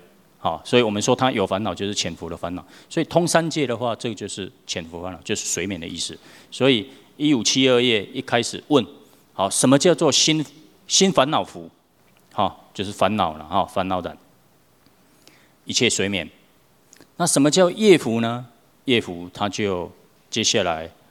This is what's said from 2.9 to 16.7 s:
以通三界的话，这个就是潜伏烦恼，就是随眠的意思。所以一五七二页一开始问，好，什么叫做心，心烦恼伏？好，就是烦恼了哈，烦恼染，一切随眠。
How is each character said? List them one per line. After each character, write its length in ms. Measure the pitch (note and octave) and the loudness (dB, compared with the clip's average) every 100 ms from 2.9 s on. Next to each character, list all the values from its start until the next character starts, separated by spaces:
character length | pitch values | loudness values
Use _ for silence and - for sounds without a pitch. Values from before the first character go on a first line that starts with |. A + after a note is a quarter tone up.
| E3+ | -6
以 20 | D3+ | -2
通 220 | E3 E3 | 0 2
三 200 | E3+ E3 | 0 0
界 180 | D#3 B2 | -2 -4
的 80 | A2+ | -4
话， 180 | A#2+ A2 | -4 -4
这 120 | B2 | -6
个 80 | G#2 | -8
就 100 | G2+ | -8
是 240 | - F#2 - - | -8 -10 -12 -10
潜 180 | F#2+ E2 | -8 -8
伏 160 | E2+ | -10
烦 100 | F2+ | -12
恼， 80 | E2+ | -10
就 140 | - G#2 | -6 -6
是 100 | - | -4
随 220 | - F#2 | -4 -4
眠 120 | F2+ | -6
的 60 | F2 | -8
意 120 | E2+ | -10
思。 200 | - E2 - - - | -10 -12 -20 -20 -16
所 200 | - C3 | 0 2
以 200 | A#2+ F#2+ - _ - | 2 0 -12 _ -4
一 160 | D3 | 0
五 100 | C3 | 2
七 260 | G2+ C3 C3 | 2 2 4
二 120 | B2 | 4
页 240 | B2+ A2 - | 4 2 -2
一 80 | B2+ | -8
开 200 | - A#2+ | -2 -2
始 220 | A#2 F#2 - | 0 -6 0
问， 160 | C#3+ G2+ - - _ _ | 2 2 -6 -20 _ _
好， 160 | - F#2+ | -4 -2
什 180 | - B2+ | 2 4
么 100 | C#3 | 4
叫 160 | F3+ | 4
做 160 | D#3+ D#3+ | 4 2
心， 360 | A#2+ - D#3 C#3+ - - _ - | 2 2 0 -4 -12 -20 _ -2
心 240 | - G3 | 2 4
烦 180 | D#3 C3 | 4 2
恼 140 | C#3 | 0
伏？ 260 | F2+ F2 E2 - _ _ _ _ _ | -4 -10 -18 -20 _ _ _ _ _
好， 380 | - F#2+ - - | -4 -4 -4 -12
就 120 | - G2 | -8 -8
是 60 | |
烦 220 | - G2 G#2+ | 0 0 2
恼 180 | F2 D#2 | -2 -4
了 80 | D2+ | -4
哈， 200 | F#2+ E2 | -2 -2
烦 200 | G2 F#2 | -2 -4
恼 120 | F#2 | -4
染， 160 | E2+ D2 _ _ _ _ _ _ _ _ _ _ _ _ _ _ - | -6 -12 _ _ _ _ _ _ _ _ _ _ _ _ _ _ -8
一 80 | |
切 160 | A2 A#2 | 0 2
随 180 | - G2 | 2 -2
眠。 220 | G2 D#2 - _ _ _ | -4 -6 -14 _ _ _